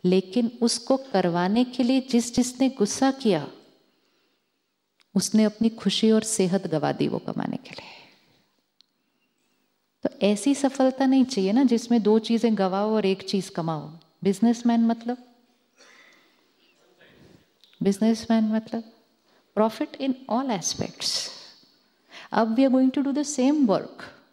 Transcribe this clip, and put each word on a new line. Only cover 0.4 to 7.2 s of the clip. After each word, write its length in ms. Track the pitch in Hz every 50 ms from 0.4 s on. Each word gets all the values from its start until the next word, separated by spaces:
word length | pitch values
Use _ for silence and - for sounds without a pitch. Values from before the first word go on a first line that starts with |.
| 240 226 - - 233
उसको 340 | 233 - - - - 269
करवाने 680 | 262 - - - 196 180 175 170 175 175 185 208 233 254
के 180 | 247 - - 254
लिए 180 | 240 262 262
जिस 340 | 254 - - 240 233 - -
जिसने 340 | - 247 247 - - 269 262
गुस्सा 420 | 262 - 202 202 - - 269 269
किया, 400 | 269 269 - 226 190 156 143 - - - - _ _ _ _ _ _ _ _ _ _ _ _ _ _ _ _ _ _ _ _ _ _ _ _ _ _ _ _ _ _
उसने 300 | 196 185 - - 214 220
अपनी 240 | 214 214 - 226 226
खुशी 420 | 220 - - 202 - - - 220
और 120 | 220 220 220
सेहत 440 | 220 - - 190 185 175 196 196
गवा 260 | 180 156 151 147 143 143
दी 160 | - 147 143
वो 100 | -
कमाने 380 | -